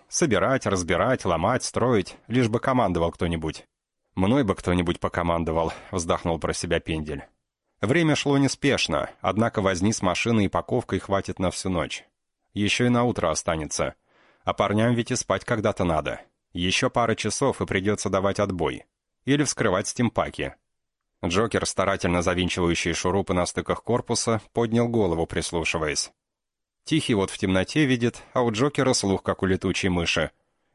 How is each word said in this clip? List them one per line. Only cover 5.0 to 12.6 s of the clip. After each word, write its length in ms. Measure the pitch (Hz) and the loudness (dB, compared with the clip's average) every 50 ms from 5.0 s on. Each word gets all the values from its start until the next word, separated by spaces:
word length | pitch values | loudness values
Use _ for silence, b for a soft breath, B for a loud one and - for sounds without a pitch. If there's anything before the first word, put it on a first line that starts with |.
покомандовал», 720 | - 92 - - 87 85 85 85 82 80 80 82 82 82 B B B B | -4 -4 -2 -2 0 0 0 0 0 0 0 0 0 -2 B B B B
вздохнул 480 | - 92 82 82 90 85 - 87 82 80 | -6 -4 -2 0 -2 0 0 -2 -2 -2
про 140 | - 80 | -2 -4
себя 280 | 78 - - 87 85 82 | -4 -4 -2 -2 0 0
Пендель. 440 | - - 82 78 76 76 73 69 - - _ _ _ _ _ _ _ _ _ _ | 0 -2 -4 -4 -4 -6 -8 -10 -12 -14 _ _ _ _ _ _ _ _ _ _
Время 360 | - 107 131 170 170 156 147 | 0 2 2 4 4 4 2
шло 200 | - - 143 143 139 | 2 2 2 4 4
неспешно, 720 | 139 131 - - - 143 120 95 - - 82 71 - - - - | 4 2 2 0 0 2 2 2 0 0 0 0 -2 -4 -6 -4
однако 420 | - 95 95 104 113 117 - - | -4 -2 0 0 0 0 0 0
возни 300 | 98 95 95 85 92 107 | 2 2 2 2 2 0
с 100 | 110 - | 0 0
машиной 440 | - 92 87 - - 113 117 110 101 | 0 0 0 0 0 2 2 2 2
и 20 | 90 | 2
паковкой 500 | - 87 85 - 123 123 110 - - 92 | 0 -2 -2 0 -2 -2 -2 -2 -4 -4
хватит 400 | - - 98 98 - - 90 - | -2 -2 -2 -2 -2 -4 -4 -2
на 120 | 92 90 | -2 -2
всю 180 | - - - 95 | -2 -2 -4 -2
ночь. 360 | 92 87 73 - - - - _ _ _ _ _ _ _ _ _ | -2 -2 -2 -4 -6 -10 -12 _ _ _ _ _ _ _ _ _
Ещё 340 | - 101 | -4 -2